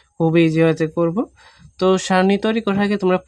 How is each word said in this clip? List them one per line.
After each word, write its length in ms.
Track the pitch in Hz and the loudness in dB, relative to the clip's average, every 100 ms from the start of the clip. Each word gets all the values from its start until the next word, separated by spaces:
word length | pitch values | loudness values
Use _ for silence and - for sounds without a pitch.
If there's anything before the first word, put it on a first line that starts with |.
| _ - | _ -4
খুবই 260 | 165 165 165 | 0 2 2
ইজি 140 | 160 165 | 2 0
ওয়েতে 200 | 160 156 170 | 0 -2 -2
করব। 200 | 170 180 339 _ - - 175 - | -2 -2 -6 _ -20 -20 -20 -4
তো 80 | 185 190 - | 0 0 0
সারণী 280 | 185 190 202 214 | 0 2 0 -2
তৈরি 160 | 226 214 | -4 -2
করার 160 | 196 202 | -2 -2
আগে 120 | 208 | -2
তোমরা 160 | 185 185 | 0 -2